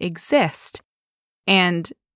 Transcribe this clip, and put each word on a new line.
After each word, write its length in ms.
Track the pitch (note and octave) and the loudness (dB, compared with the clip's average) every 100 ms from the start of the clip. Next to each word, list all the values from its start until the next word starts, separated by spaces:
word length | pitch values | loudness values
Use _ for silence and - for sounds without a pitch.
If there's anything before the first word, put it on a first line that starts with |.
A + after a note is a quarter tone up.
exist. 840 | F3+ E3 - C#4+ D#3+ - - - - _ _ _ _ _ - | -8 -8 0 2 2 -2 -6 -8 -14 _ _ _ _ _ 0
And 460 | F#3+ F3+ E3+ D#3+ - _ | 2 4 0 -4 -10 _